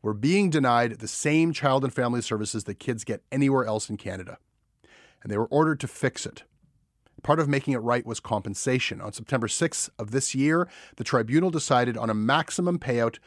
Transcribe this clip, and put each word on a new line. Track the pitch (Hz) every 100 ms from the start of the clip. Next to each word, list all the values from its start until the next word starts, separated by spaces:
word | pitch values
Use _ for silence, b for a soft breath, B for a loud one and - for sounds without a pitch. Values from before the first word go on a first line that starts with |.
were | 107
being | 107 127 190 196
denied | 156 135 120 120
the | 110 110
same | - 151 156 165
child | 156 147 135
and | 131
family | - 123 120
services | 113 110 107 110
that | 101 101
kids | - 117
get | - 107 _
anywhere | 135 139 131 113
else | 110 -
in | 104
Canada. | - 95 92 - _ _ _ _ b b b b
And | 104
they | 104
were | 113
ordered | 147 160 147
to | 131
fix | - 131 -
it. | - - - _ _ _ _ _ _ -
Part | - 156
of | 147
making | 139 135
it | 131
right | 113 123 117
was | 113
compensation. | - 104 98 98 - 127 - 101
On | 107
September | - 113 135 113
sixth | - 165 - - _
of | 104
this | 123 131
year, | 131 139 160 180 B B -
the |
tribunal | 107 127 113 139 180
decided | 160 - 127 123 113
on | 113
a |
maximum | 107 107 143 156 - 180 175
payout | - 120 117 -